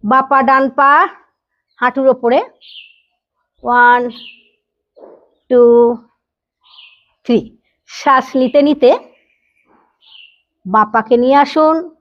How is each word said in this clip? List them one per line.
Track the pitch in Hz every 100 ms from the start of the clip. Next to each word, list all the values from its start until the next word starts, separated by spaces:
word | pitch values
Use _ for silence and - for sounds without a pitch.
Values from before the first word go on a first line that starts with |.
বাঁ | 208 262 262
পা | 277
ডান | 262 269 269
পা | 262 277 294 381 - _ _ _ _ _ _
হাঁটুর | 247 254 262
ওপরে। | 254 240 269 494 _ - - - _ _ _ _ _ _ _
ওয়ান, | 240 240 240 247 247 226 - - _ _ _ _ _ _ - - _ _ _
টু, | 247 240 240 240 240 _ _ _ _ _ _ _ - - _ _ _
থ্রি। | - 233 - _ _ _ _
শ্বাস | - 285 269 - 262
নিতে | 254 294
নিতে | 285 294 247 466 - _ _ _ _ _ _ _ _ _ _ - - _ _ _ 185
বাঁ | 214 214
পাকে | 226 220 240
নিয়ে | 247 277
আসুন | 285 320 311 320 339 _